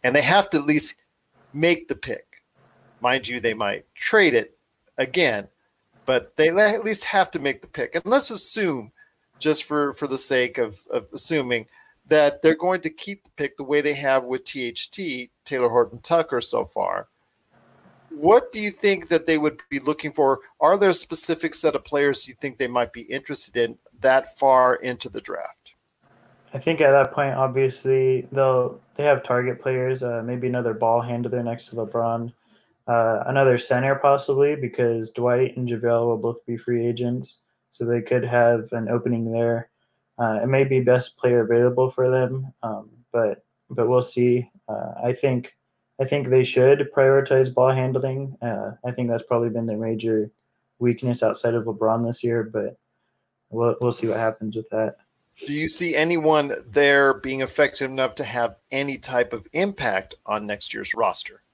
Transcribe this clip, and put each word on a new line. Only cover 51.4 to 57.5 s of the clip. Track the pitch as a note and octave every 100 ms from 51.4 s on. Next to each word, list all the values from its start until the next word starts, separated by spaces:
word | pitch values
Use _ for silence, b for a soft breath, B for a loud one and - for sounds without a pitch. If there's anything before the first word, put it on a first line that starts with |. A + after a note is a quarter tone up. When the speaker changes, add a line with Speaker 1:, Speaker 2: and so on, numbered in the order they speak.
| A#2+
Speaker 2:
of | A#2 A2
LeBron | G2+ A2 A2+ A#2
this | A#2
year, | A#2+ A#2
but | A2 A2 G#2 - _ _ _ _ _ _ _
we'll, | A2 A#2+ A2+
we'll | B2
see | - A#2
what | A2
happens | A2+ A2 A2 A2
with | G#2+
that. | G#2+ A2 - _ _ _ _ -
Speaker 1:
Do |
you | D3 D#3+
see | - F3 D3
anyone | D#3+ E3+ D#3 D3+ C#3+ D3 -
there | B2 C#3+ C#3 C#3
being | C3+ C3 C3+
effective | C3